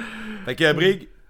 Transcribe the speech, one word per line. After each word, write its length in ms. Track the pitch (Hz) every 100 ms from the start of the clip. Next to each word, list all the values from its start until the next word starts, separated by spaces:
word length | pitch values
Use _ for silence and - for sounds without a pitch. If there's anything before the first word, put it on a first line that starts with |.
| 226 - - -
Fait 120 | - 127
que, 160 | 160
Brig, 360 | - 180 196 - -